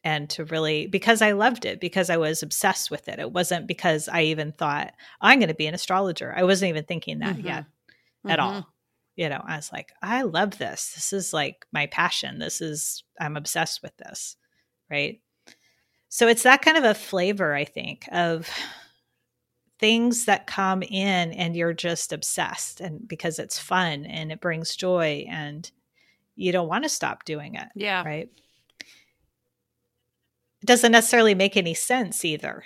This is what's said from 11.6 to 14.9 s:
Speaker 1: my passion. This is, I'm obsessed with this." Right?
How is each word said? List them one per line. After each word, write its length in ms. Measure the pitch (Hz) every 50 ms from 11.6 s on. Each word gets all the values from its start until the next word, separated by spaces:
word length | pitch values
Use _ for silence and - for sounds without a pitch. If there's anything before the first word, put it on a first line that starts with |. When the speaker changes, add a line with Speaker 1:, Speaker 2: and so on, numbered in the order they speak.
| - _
Speaker 1:
my 140 | - 151 143
passion. 540 | 147 - - 170 175 - - - 127 135 160
This 220 | 156 156 - -
is, 420 | 165 160 151 151 - - - - _ _ _ -
I'm 180 | 170 151 151
obsessed 460 | 151 147 - - 160 165 - - - -
with 120 | 175 _
this." 400 | _ - - - - - - - _ _ _ _ _ _ _ _ _ _
Right? 320 | _